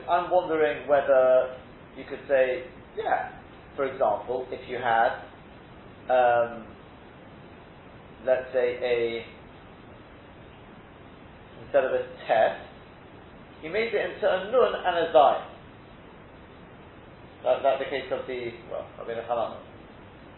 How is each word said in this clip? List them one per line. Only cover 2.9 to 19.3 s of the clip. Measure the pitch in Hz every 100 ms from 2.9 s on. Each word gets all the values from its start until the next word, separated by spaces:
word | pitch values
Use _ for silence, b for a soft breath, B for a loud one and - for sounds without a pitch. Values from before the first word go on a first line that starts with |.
| -
yeah, | 415 - - - - - - -
for | 135
example, | 127 117 101 120 127 -
if | 123 120
you | 127
had, | 123 113 117 - - - - - - - - - -
um, | 127 123 120 120 113 110 - - - - - - - - - - - - - - - 120
let's | 127 127
say, | 131 123 123
a, | 123 120 117 117 - - - - - - - - - - - - - - - - - - - - - - - - 110
instead | 143
of | 131
a | 127 123 - -
tet, | 113 117 - - - - - - - - - - -
you | 156
made | 196 226
it | 202 180 -
into | 196
a | 185 196
nun | 254 208
and | - 180 170
a | 160
zayin. | 156 135 107 - - - - - - - - - - - - - - - - - - - -
That, | 123 123
that's | 135 135
the | 135
case | 135 123
of | 131 131
the, | 127 117 113 -
well, | - - -
Rabbeinu | 101 113
Hananel. | 113